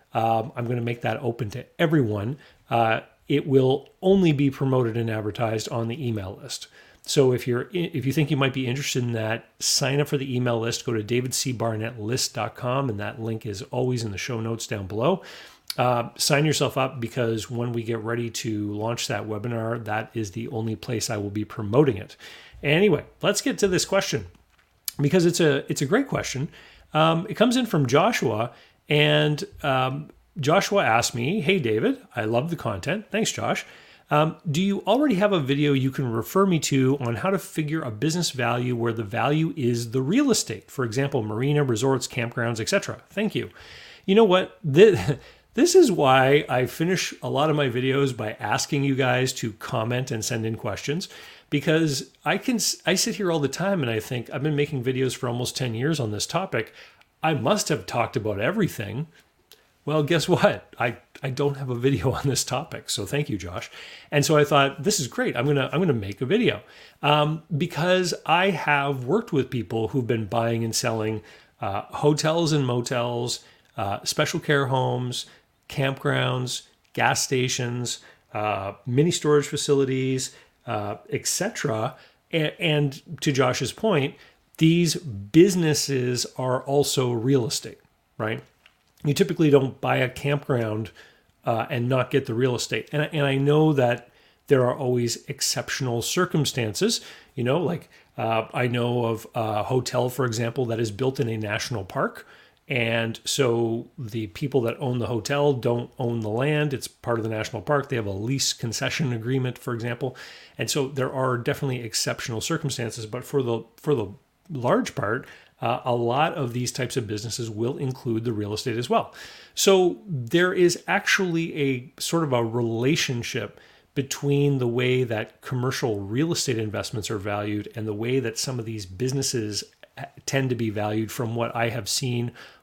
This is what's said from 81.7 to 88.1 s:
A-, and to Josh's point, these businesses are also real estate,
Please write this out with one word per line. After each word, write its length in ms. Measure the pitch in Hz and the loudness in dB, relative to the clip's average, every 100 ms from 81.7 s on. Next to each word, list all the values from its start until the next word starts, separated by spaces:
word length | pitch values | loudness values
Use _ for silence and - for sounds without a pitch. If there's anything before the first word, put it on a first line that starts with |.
| 110 120 - - _ _ | -2 -2 -6 -20 _ _
A-, 280 | 165 156 - | -2 -2 0
and 400 | 175 147 143 135 - 156 | 0 2 2 -2 -12 -4
to 100 | 160 | 0
Josh's 400 | 131 127 123 117 | 2 2 2 -4
point, 420 | - 220 165 135 - - _ _ - | -2 2 2 2 -4 -20 _ _ 4
these 360 | 160 170 170 - | 6 6 4 0
businesses 1300 | 143 98 101 160 190 180 160 147 - 135 123 123 - - | -6 -10 4 8 8 6 2 2 0 0 0 -2 -4 -4
are 260 | 127 123 | -2 -2
also 480 | - 143 143 - 127 | 2 2 2 2 0
real 340 | 120 120 135 113 | 2 4 4 2
estate, 320 | - - - _ _ _ | -4 -8 -16 _ _ _